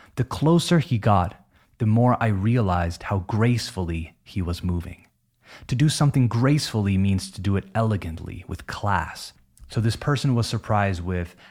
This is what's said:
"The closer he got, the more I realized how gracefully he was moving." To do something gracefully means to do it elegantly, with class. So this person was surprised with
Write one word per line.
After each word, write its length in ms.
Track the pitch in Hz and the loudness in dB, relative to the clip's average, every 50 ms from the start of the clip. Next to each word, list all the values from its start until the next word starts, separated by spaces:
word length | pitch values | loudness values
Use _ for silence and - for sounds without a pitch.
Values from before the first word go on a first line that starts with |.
| - - _ | -20 -10 _
"The 80 | - 123 | -6 -6
closer 540 | - - - 139 156 170 170 - - 175 160 | -4 -4 0 2 4 4 4 4 2 2 2
he 200 | - - 123 104 | 2 0 -2 2
got, 360 | - 113 101 92 87 92 - - _ _ _ _ _ _ _ - | 4 4 4 4 2 0 -4 -10 _ _ _ _ _ _ _ -2
the 80 | 120 | 0
more 360 | 107 110 117 120 123 120 - | 2 4 4 4 4 4 2
I 60 | 117 110 | 2 0
realized 760 | 101 95 98 113 120 123 107 92 87 87 85 87 87 - - | 0 0 0 0 2 2 2 2 2 0 0 -2 -4 -6 -6
how 160 | - 104 95 | -4 -4 -4
gracefully 920 | 87 - 110 104 117 123 120 113 - - - 95 90 82 82 80 80 - - _ | -2 -2 0 2 2 2 2 0 -2 -6 -6 -6 -4 -4 -4 -6 -8 -10 -14 _
he 200 | _ - - 98 | _ -8 -6 -4
was 200 | 87 87 85 - | -4 -4 -4 -4
moving." 440 | - 90 87 85 85 90 85 - _ _ _ _ _ _ _ _ _ - - - - | -4 -4 -4 -4 -6 -8 -14 -16 _ _ _ _ _ _ _ _ _ -20 -20 -18 -8
To 80 | - 127 | -6 0
do 140 | 120 151 151 | 2 2 2
something 400 | - - 151 143 - 139 123 107 | 2 2 2 2 4 4 2 2
gracefully 680 | 117 117 127 139 147 147 - - - 110 101 98 98 | 2 2 2 2 2 2 0 -2 -2 -2 0 2 2
means 340 | 95 98 98 98 95 - - | 2 2 2 2 0 -2 -6
to 100 | - - | -10 -6
do 160 | 90 101 98 | -2 0 0
it 140 | 95 - - - | 0 -2 -4 -2
elegantly, 680 | 113 113 110 107 87 - 82 80 82 - - - 92 - | -2 0 0 0 -2 -4 -8 -10 -10 -12 -12 -14 -14 -10
with 200 | - 92 - - | -10 -12 -10 -10
class. 680 | - - - - 101 98 85 80 - - - - - - _ _ _ _ _ - - | -12 -10 -6 -2 0 0 0 -2 -4 -10 -14 -16 -18 -20 _ _ _ _ _ -20 -6
So 120 | - 120 | -4 -2
this 160 | 107 117 - | 0 0 -2
person 380 | - - 147 143 - - 139 123 | -2 -2 -2 -2 0 0 0 0
was 120 | 120 110 | 0 0
surprised 540 | - 120 104 - - 107 101 101 98 92 85 | -2 -4 -6 -2 0 0 2 2 0 -2 -4
with 340 | 85 92 90 87 85 - - - - - | -4 -4 -4 -4 -6 -8 -12 -20 -20 -20